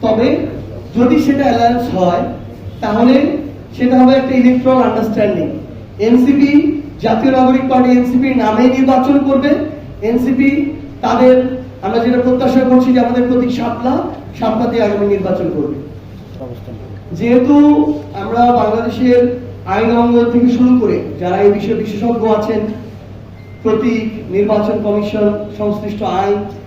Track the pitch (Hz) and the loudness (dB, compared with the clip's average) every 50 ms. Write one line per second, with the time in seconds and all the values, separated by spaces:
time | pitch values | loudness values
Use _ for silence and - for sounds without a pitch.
0 | - 220 214 220 240 277 302 - - - - - - - - - - - - 220 | 0 -2 0 0 0 0 0 -2 -4 -6 -8 -10 -12 -12 -14 -14 -14 -8 -2 0
1 | 247 - - 302 - 262 277 277 277 262 240 233 233 233 240 247 - - - 185 | 2 4 4 2 2 2 0 2 2 0 2 2 2 2 2 0 -2 -4 -2 0
2 | 180 185 - - 247 - - - - - - - - - - - - 214 208 226 | 0 0 0 0 -4 -4 -8 -12 -14 -14 -16 -14 -16 -16 -12 -8 -6 -4 -2 2
3 | 240 247 262 277 294 - - - - - - - - - - - 247 247 262 254 | 2 4 4 4 2 0 -2 -4 -8 -10 -14 -16 -18 -18 -8 -2 0 2 4 4
4 | 254 254 269 269 247 - 208 233 247 247 254 254 247 262 262 254 240 220 220 220 | 4 6 4 2 2 0 0 2 4 4 2 2 2 2 2 2 2 0 0 -2
5 | 214 220 - - 208 196 185 170 151 143 - - - - - - - - - - | -2 -2 0 0 0 0 0 -2 -4 -6 -6 -10 -12 -14 -16 -16 -18 -18 -8 -4
6 | 202 226 247 254 254 285 277 285 277 - 294 294 311 294 - - - - - - | 0 4 4 4 4 4 4 4 4 4 4 4 4 2 -2 -4 -6 -10 -14 -6
7 | - 226 226 220 - 269 262 254 254 254 254 262 262 262 262 254 254 247 247 247 | -2 -2 0 2 2 2 2 4 4 4 2 2 0 2 2 2 4 4 4 2
8 | 247 247 247 247 262 262 254 247 214 214 214 226 247 254 262 269 262 247 262 254 | 2 2 0 0 0 2 0 0 0 0 2 4 2 2 4 4 2 2 4 2
9 | 254 277 277 285 - 269 269 254 262 294 311 - - - - - - - - - | 2 2 2 2 2 2 0 2 2 2 0 0 -2 -6 -8 -12 -16 -16 -14 -6
10 | 202 220 240 254 254 277 262 240 254 277 277 311 285 - - - - - - - | -4 -2 0 0 0 0 0 2 2 2 2 0 -2 -4 -6 -10 -12 -14 -14 -6
11 | - 226 233 247 254 254 254 254 254 254 - - - - - - - 202 226 233 | -4 -2 2 4 6 6 6 6 4 0 -4 -8 -10 -12 -16 -8 -6 -4 -2 0
12 | 233 247 247 254 247 254 247 254 269 254 254 254 - 247 254 254 254 262 247 254 | 0 0 0 2 2 2 2 2 2 2 2 2 2 4 4 4 4 4 2 2
13 | 233 233 240 247 247 247 254 247 247 - - - 233 240 233 - 240 254 277 311 | 2 2 0 0 0 2 2 0 0 0 -2 -4 -4 -4 -6 -4 -2 -2 -2 -2
14 | - - - - - - - - 233 220 220 - 247 226 - 226 214 202 202 202 | -2 -6 -8 -12 -14 -16 -10 -6 -4 -2 -2 0 -2 -2 0 0 0 0 0 0
15 | 202 202 202 190 175 180 175 160 - 160 147 151 139 - - 135 - - - - | 0 0 0 0 0 -2 -2 -2 -2 -4 -2 -2 -4 -4 -6 -8 -10 -14 -16 -18
16 | - - - - - - - - 135 123 - - - - - - - - - - | -18 -18 -18 -18 -18 -18 -16 -16 -14 -14 -14 -14 -14 -14 -14 -14 -14 -16 -16 -16
17 | - - 165 160 214 233 240 254 247 294 294 285 294 294 294 302 302 294 - - | -14 -12 -8 -4 0 4 4 4 4 6 6 6 6 6 6 4 2 0 -2 -6
18 | - - - 196 202 220 233 233 240 240 240 240 214 208 214 233 240 240 247 - | -6 -12 -12 -10 -8 -4 0 2 2 4 4 2 2 2 0 -2 -2 -4 -4 0
19 | 254 247 247 247 247 247 247 - - - - - - - 190 208 226 233 233 233 | 2 4 4 4 4 2 -2 -4 -10 -14 -14 -14 -8 -4 -2 0 0 2 2 2
20 | 240 240 240 240 233 233 240 240 240 254 - - 247 247 254 247 220 185 175 175 | 2 2 4 2 2 2 2 2 2 2 2 2 4 4 4 4 2 0 0 -2
21 | - - - - 175 180 180 196 202 208 202 - - - 226 - 208 - - 202 | -4 -8 -10 -8 -4 -4 -2 2 4 4 2 2 0 -4 -4 -4 -4 -6 -6 -4
22 | 233 240 233 226 220 220 214 208 208 - 226 208 208 - - - - - - - | -2 -2 -2 -2 0 0 0 0 0 -2 -2 -4 -4 -6 -8 -10 -14 -16 -18 -18
23 | - - - - - - - - - - - - - 220 214 - - 240 233 220 | -18 -18 -18 -18 -20 -20 -20 -20 -20 -20 -20 -6 -2 -2 0 0 0 -2 -2 -2
24 | 220 226 - - - - 180 196 208 208 214 214 208 208 208 208 208 208 202 208 | -4 -6 -8 -10 -12 -6 -2 -2 0 0 0 0 0 -2 -2 -2 -2 -2 -2 -2
25 | 208 - - 214 208 208 208 - - - - - 208 208 208 - - 202 - - | -2 -4 -2 0 0 0 -2 -2 -8 -10 -10 -6 -4 -4 -4 -4 -6 -8 -8 -6
26 | 214 185 175 185 196 202 202 208 208 202 - - - | -6 -4 -2 -2 0 0 -2 -2 -4 -8 -12 -14 -16